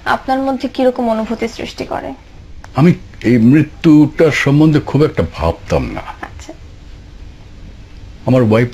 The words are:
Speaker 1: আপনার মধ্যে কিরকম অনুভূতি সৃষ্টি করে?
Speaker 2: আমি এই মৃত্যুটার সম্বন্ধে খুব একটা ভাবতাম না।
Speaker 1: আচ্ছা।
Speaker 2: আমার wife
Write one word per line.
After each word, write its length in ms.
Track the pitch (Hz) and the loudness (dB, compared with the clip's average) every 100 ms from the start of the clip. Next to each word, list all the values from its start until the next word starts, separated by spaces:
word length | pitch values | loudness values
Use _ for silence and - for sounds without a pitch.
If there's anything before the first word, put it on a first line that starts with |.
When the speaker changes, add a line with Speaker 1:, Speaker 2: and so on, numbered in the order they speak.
| - | -4
Speaker 1:
আপনার 340 | 233 - 262 | -4 -2 -2
মধ্যে 280 | 269 262 262 | -2 -4 -6
কিরকম 420 | - 254 254 240 | 0 0 0 -2
অনুভূতি 380 | 220 220 226 226 | -2 -4 -6 -8
সৃষ্টি 380 | - - - - | -8 -14 -12 -10
করে? 280 | - - 269 - - - - - - | -10 -10 -14 -20 -20 -20 -20 -10 2
Speaker 2:
আমি 180 | 160 180 - - | 2 2 -4 -6
এই 140 | - 123 | 0 4
মৃত্যুটার 920 | 113 147 147 - 170 151 147 - 160 | 6 4 2 0 4 6 4 2 0
সম্বন্ধে 480 | 127 - 143 156 147 | 2 0 4 4 2
খুব 240 | - 139 | 0 0
একটা 200 | 151 - 90 | 0 0 -6
ভাবতাম 520 | - 82 - - 78 62 | -2 -4 -4 -4 -4 -4
না। 140 | - | -8
Speaker 1:
আচ্ছা। 540 | - - - - - 330 - - - - - - - - - - - - - - - - - | -12 -16 -16 -16 -18 -20 -20 -20 -20 -20 -20 -20 -20 -20 -20 -20 -20 -20 -20 -20 -20 -10 0
Speaker 2:
আমার 180 | 127 | 2
wife 240 | 117 110 120 | 4 2 2